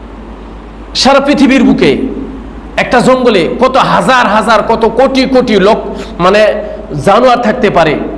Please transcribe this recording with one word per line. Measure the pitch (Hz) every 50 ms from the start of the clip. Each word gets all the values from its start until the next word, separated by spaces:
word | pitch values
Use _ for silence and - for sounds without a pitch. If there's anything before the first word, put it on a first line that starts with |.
| - - - - - - - - - - - - - - - - - - -
সারা | - - 254 277 277
পৃথিবীর | 277 285 285 - - - 262 269 220
বুকে | - - - 185 151 127 - - - - - - - - - - - - - - - -
একটা | - 202 - - 240
জঙ্গলে | 170 214 262 254 254 247 220 185 156 - 123 -
কত | - 262 -
হাজার | 233 190 - - 202 180 196 262 247 233
হাজার, | 202 202 220 208 233 226 202 -
কত | - 226 220 233
কোটি | 214 - 247 262 254 262 262 254
কোটি | 262 262 247 247 - 214 196
লোক, | 180 208 226 196 - - - - - - - -
মানে | 170 185 202 208 214 202 - - - - - - - - 151 147 -
জানোয়ার | 196 196 226 247 262 240 -
থাকতে | - 214 208 - 214 196
পারে, | 165 180 165 156 135 110 - - -